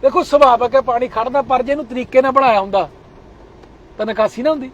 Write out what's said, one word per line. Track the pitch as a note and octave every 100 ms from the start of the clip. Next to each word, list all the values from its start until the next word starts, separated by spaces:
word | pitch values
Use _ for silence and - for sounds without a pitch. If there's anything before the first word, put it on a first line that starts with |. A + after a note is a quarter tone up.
ਦੇਖੋ, | C4+ F4
ਸੁਭਾਵਕ | D4 C#4+ C#4 A#3 A#3+
ਹੈ | C4
ਪਾਣੀ | C4 A#3+ B3
ਖੜਦਾ, | - A#3 C#4
ਪਰ | A#3+ C4
ਜੇ | B3
ਇਹਨੂੰ | C#4+ A#3+
ਤਰੀਕੇ | B3+ B3 C4
ਨਾਲ | C4
ਬਣਾਇਆ | C4 C4+ G#3
ਹੁੰਦਾ | G3 G3 F3+ - - - - - - - - - - -
ਤਾਂ | G#3+
ਨਿਕਾਸੀ | G#3+ G#3+ A3
ਨਾ | C4+
ਹੁੰਦੀ। | D#4 C4